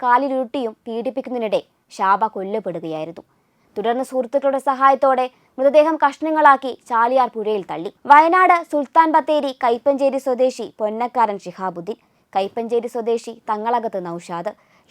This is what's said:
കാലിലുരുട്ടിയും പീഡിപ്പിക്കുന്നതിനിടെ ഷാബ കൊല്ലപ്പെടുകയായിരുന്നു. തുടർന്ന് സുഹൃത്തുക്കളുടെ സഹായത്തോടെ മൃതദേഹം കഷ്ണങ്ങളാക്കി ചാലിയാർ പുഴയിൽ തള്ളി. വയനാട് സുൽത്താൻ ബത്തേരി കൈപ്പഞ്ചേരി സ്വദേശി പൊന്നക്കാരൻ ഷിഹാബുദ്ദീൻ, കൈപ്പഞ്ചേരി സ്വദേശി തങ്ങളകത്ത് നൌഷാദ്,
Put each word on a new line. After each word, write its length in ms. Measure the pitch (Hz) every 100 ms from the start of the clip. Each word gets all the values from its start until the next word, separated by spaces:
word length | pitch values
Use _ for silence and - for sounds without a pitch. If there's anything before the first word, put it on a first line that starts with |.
കാലിലുരുട്ടിയും 760 | 247 247 277 262 233 285 233 220 240
പീഡിപ്പിക്കുന്നതിനിടെ 760 | 226 233 240 233 247 220 165 - _ _
ഷാബ 360 | - 196 196 220
കൊല്ലപ്പെടുകയായിരുന്നു. 960 | 196 190 214 190 170 160 156 160 - - _ _ _ _ -
തുടർന്ന് 260 | 214 240
സുഹൃത്തുക്കളുടെ 540 | 254 262 233 277 277 269
സഹായത്തോടെ 720 | 277 262 269 269 269 254 254 - _ -
മൃതദേഹം 400 | 269 302 311 311 277
കഷ്ണങ്ങളാക്കി 720 | - 311 311 294 269 269 - -
ചാലിയാർ 420 | 226 240 262 240
പുഴയിൽ 300 | 226 214 214 165
തള്ളി. 220 | 156 175 - 240
വയനാട് 580 | 285 330 370 370 349 320
സുൽത്താൻ 400 | 294 277 330 320
ബത്തേരി 440 | 311 302 302 285 262
കൈപ്പഞ്ചേരി 540 | 240 233 285 277 269 262
സ്വദേശി 560 | 262 240 254 247 214 -
പൊന്നക്കാരൻ 600 | 214 220 240 247 220 202
ഷിഹാബുദ്ദീൻ, 580 | 180 185 185 175 175 233 _ _ _ 190
കൈപ്പഞ്ചേരി 500 | 196 240 226 233 233
സ്വദേശി 560 | 240 226 233 233 226 -
തങ്ങളകത്ത് 560 | 208 226 240 220 196 180
നൌഷാദ്, 460 | 170 180 170 202 - _ _ _